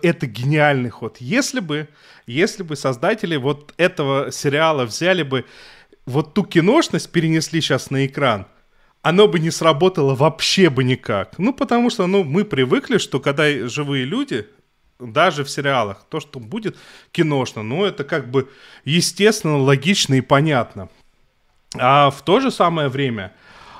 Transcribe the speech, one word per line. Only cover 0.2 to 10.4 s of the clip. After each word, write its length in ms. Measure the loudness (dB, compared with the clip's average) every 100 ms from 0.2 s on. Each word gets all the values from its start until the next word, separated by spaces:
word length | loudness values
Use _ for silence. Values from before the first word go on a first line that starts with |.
| -6
гениальный 640 | -4 0 4 4 2 -2
ход. 280 | -6 -12 -12
Если 400 | -4 -2 -2 -4
бы, 280 | -4 -6 -6 _ -20 -20 -8
если 380 | -2 -2 -2
бы 120 | -10 -4
создатели 600 | -4 0 -2 -2 -2 -2
вот 380 | -2 -4 -10 0
этого 540 | 0 0 -2 0 -2
сериала 520 | -4 -2 2 2 2 -2
взяли 360 | -2 0 0
бы 200 | 0 -4 -4 -16 -20 -20 _ _ -4
вот 280 | -4 -2
ту 100 | -4
киношность, 680 | 0 2 4 2 2 -4 -2
перенесли 480 | -2 2 0 0 -4
щас 300 | 0 -2 -2
на 160 | -2 -2
экран, 400 | 0 0 0 -6 _ _ _ _ _
оно 260 | 0 4 4
бы 100 | 4
не 100 | -2
сработало 600 | 0 2 4 2 2 0 2
вообще 540 | 2 2